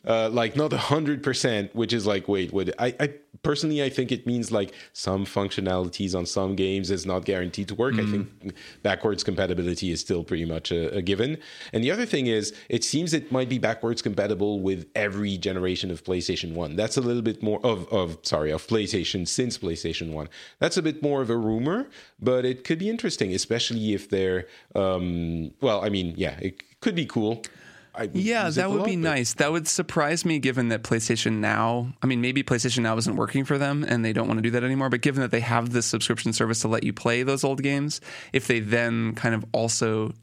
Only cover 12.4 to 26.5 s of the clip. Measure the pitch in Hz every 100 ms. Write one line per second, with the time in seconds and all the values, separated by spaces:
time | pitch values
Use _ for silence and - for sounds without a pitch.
12.4 | 104 - - 120 - 147 170 156 - 131
13.4 | 127 127 107 113 117 117 120 98 101 98
14.4 | 104 101 95 95 80 - 104 101 104 95
15.4 | 95 92 92 92 95 82 - 90 85 87
16.4 | 87 82 80 80 113 135 120 120 113 107
17.4 | 110 104 127 104 85 107 87 80 - 80
18.4 | 76 78 - 110 98 107 82 98 85 -
19.4 | 123 - 90 80 82 82 82 78 76 -
20.4 | - - 160 - 156 151 147 139 120 117
21.4 | 110 110 131 208 277 - - _ 120 127
22.4 | 127 127 - 165 196 233 196 - 101 92
23.4 | - 117 - 117 107 101 - 98 95 92
24.4 | 90 - - 98 95 92 90 85 82 82
25.4 | 78 - 131 101 104 98 87 85 87 -
26.4 | 95